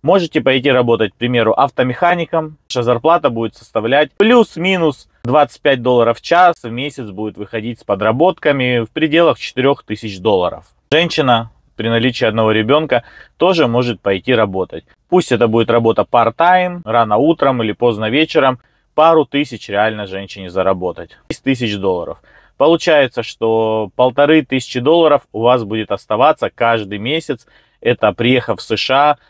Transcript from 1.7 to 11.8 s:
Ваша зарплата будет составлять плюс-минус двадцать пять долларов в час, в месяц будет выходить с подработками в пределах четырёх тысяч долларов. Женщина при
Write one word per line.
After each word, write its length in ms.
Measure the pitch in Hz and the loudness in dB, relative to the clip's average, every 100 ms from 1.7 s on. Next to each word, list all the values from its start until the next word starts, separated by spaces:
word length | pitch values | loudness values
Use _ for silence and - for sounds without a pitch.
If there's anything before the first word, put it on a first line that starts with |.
| - 127 120 175 175 165 165 156 156 _ | 0 -4 0 0 0 -2 -4 -6 -14 _
Ваша 160 | 127 | -4
зарплата 460 | 117 117 147 170 147 | -2 0 2 2 0
будет 260 | 113 113 - | -2 -6 -8
составлять 560 | - 113 110 135 151 _ | -8 -6 0 0 0 _
плюс-минус 920 | 214 240 220 - 180 185 165 139 - _ | 2 4 2 -2 -2 0 0 -4 -16 _
двадцать 380 | 117 143 143 - | 0 2 2 0
пять 200 | 147 135 | -2 0
долларов 380 | 120 123 117 117 | 2 2 2 -2
в 20 | |
час, 340 | - 170 180 165 | 0 4 4 2
в 80 | 120 | -8
месяц 400 | 120 143 139 110 | -8 -10 -10 -12
будет 260 | 95 107 104 | -8 -10 -8
выходить 420 | 104 113 110 113 | -10 -8 -8 -12
с 60 | - | -4
подработками 1000 | 101 104 120 175 180 156 139 127 123 | -2 0 2 0 0 -2 0 0 -2
в 60 | 113 | -4
пределах 500 | - 156 156 170 139 | -4 0 2 2 0
четырёх 440 | - - 131 139 - | -6 -2 0 0 -6
тысяч 340 | 113 110 95 | -10 -10 -4
долларов. 460 | 98 98 87 - _ _ _ | 0 0 0 -6 _ _ _
Женщина 600 | 151 170 - 135 117 113 _ _ | 0 0 -2 0 0 -2 _ _
при 120 | - | -8